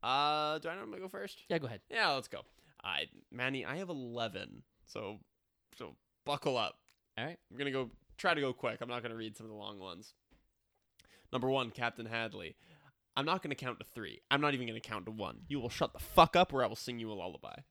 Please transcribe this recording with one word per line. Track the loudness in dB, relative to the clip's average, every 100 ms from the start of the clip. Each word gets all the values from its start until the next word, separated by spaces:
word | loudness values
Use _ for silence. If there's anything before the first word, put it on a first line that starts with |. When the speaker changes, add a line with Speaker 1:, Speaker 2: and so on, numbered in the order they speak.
Speaker 1:
Uh, | 4 4 4 2 2 0
do | -4
I | -6
normally | -8 -8
go | -8
first? | -8 -10 -10 -2
Speaker 2:
Yeah, | 0
go | 0
ahead. | -8 _
Speaker 1:
Yeah, | 2 4
let's | 4 0
go. | -10 -12 _ -20 _
I, | -4 -2 -2 -8 -16
Manny, | -4 -2 -2
I | -4 -6
have | -4
eleven, | -6 -4 -2 -2 -4 -10 -12 -20 _ -10
so, | -8 -6 -8 -16 _ _ _ _ -14
so | -14 -14 _ _ -4
buckle | 0 2 2
up. | 2 -2 _ _ _ -6
Speaker 2:
All | -6
right. | -6 _
Speaker 1:
I'm | -6
gonna | -2
go, | -2 -4 -8 _ -2
try | 2
to | 4
go | 2
quick. | 0 -2 -4
I'm | -6
not | -6
gonna | -6 -8
read | -8 -10
some | -14
of |
the | -10
long | -10 -10
ones. | -10 -12 -16 _ _ _ _ _ _ _ _ _ -20 -20 -8
Number | -2 2
one, | 2 0
Captain | 0 -2 -2 -6
Hadley. | -4 -4 -6 -10 -12 -20 -20 -20 _ _ -2
"I'm | 0
not | 0
gonna | 0 -4
count | -4 -6
to | -10
three. | -10 -10 -10 _
I'm | 4
not | 4 2
even | -2
gonna | -6
count | -6 -6 -6
to |
one. | -4 -4 -4 -6
You | -4
will | -2
shut | 0 -2
the | -2
fuck | 4 10 10 10
up | 6
or | 6
I | 2
will | 0
sing | -6 -4
you | -4
a |
lullaby." | -4 -6 -8 -12 -14 -18